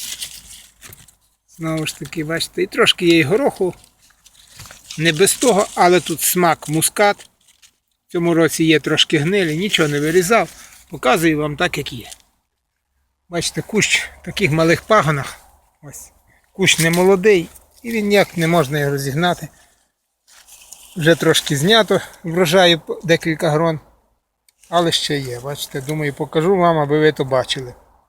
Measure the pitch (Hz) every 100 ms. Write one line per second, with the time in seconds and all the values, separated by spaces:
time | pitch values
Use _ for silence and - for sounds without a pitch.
0 | - - - - - - - _ - -
1 | - _ _ _ _ - 160 160 151 -
2 | 151 165 151 165 - - 190 - 202 -
3 | 175 170 143 214 277 - 185 - _ _
4 | _ _ _ _ _ - - - - -
5 | 165 151 190 - 262 190 - - 180 180
6 | - 156 - 180 175 151 - 156 - -
7 | 208 202 - _ _ _ _ _ _ _
8 | _ 180 170 165 160 - 160 156 147 147
9 | - 160 151 202 175 156 202 - 151 147
10 | 151 175 175 226 165 - - - _ 147
11 | 254 220 165 151 151 143 180 - - 127
12 | - - _ _ _ _ _ _ _ _
13 | _ _ _ 170 - - - 214 - -
14 | - - - - 180 156 165 165 - 214
15 | 156 143 131 - _ _ _ _ 143 -
16 | - _ _ _ _ - 180 - 165 170
17 | 185 196 214 190 165 - _ _ 240 226
18 | 208 202 185 170 160 170 135 151 143 143
19 | 139 139 175 165 151 _ _ _ _ _
20 | _ _ _ - _ - - - - -
21 | 151 165 160 156 - 143 165 226 208 196
22 | - - 165 165 175 185 175 165 - -
23 | 165 165 170 151 170 151 165 156 - _
24 | _ _ _ _ _ _ _ 170 165 -
25 | - 147 127 120 131 143 - 147 131 151
26 | 147 135 143 165 165 196 175 160 143 151
27 | 151 147 135 131 123 143 123 - _ _